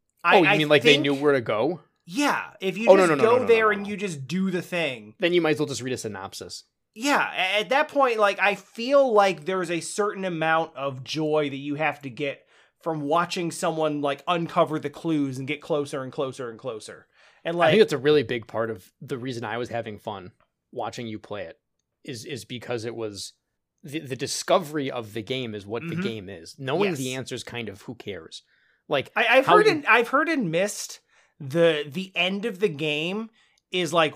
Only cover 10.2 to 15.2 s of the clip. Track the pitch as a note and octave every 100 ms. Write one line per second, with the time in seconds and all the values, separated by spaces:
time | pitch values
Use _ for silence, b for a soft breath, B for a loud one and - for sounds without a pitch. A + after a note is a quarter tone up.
10.2 | F#3+ E3 D#3+ D#3+ D#3+ C3 C#3 C3 B2+ D3
11.2 | D#3 D3+ D3 C3+ C#3+ C#3+ D#3 C#3 C#3 A2+
12.2 | C#3+ C3 _ b b b E3+ D#3+ C#3+ E3
13.2 | E3+ F#3+ E3+ - F3+ D#3+ D#3 D3 C#3+ C#3
14.2 | - F3 E3 F#3 D#3 D#3 C#3 - E3 D#3